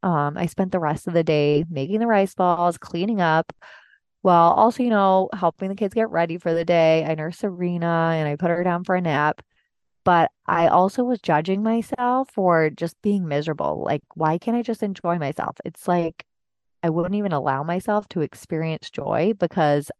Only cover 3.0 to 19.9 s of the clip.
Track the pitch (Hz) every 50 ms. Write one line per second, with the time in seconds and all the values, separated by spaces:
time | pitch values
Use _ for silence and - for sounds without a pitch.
3 | 175 208 233 202 180 165 156 160 165 _ - _ - - - - _ _ _ _
4 | _ _ _ _ _ 196 175 170 170 170 - - 214 233 240 - 254 240 226 208
5 | 196 190 190 190 190 - - 202 180 170 165 _ - 190 196 196 220 196 - 240
6 | 220 220 - 165 170 170 165 175 _ 175 165 165 170 165 175 170 160 160 160 165
7 | 160 156 160 156 156 160 170 - - 208 185 175 180 175 175 175 170 170 170 165
8 | 165 165 165 160 156 147 147 147 180 170 170 170 180 180 175 175 180 - 185 185
9 | 180 165 151 139 147 151 - - - _ _ _ _ _ _ _ _ _ _ _
10 | _ - 175 170 165 - _ _ _ - - 165 170 165 - 180 180 196 - -
11 | 247 240 254 214 - - 165 151 156 175 190 196 214 220 226 233 226 - - -
12 | 247 247 247 262 269 _ - - 196 180 175 160 160 156 151 - 165 170 - _
13 | _ 214 208 202 180 160 147 143 147 165 156 147 147 143 - - - - - 151
14 | _ _ _ - 160 156 160 170 - - 226 240 240 - 233 - - 208 196 -
15 | _ 170 170 175 151 139 151 - - - - _ - - 165 - - - 175 175
16 | 170 165 160 _ - _ _ _ _ _ _ _ _ _ _ _ - 170 160 165
17 | 170 180 196 208 208 202 170 143 139 147 135 135 143 165 175 185 - - 208 208
18 | 208 _ - 180 151 131 - - - - - 156 160 160 160 156 - - - -
19 | - - - - 160 202 226 202 - 165 - - 165 147 147 147 139 -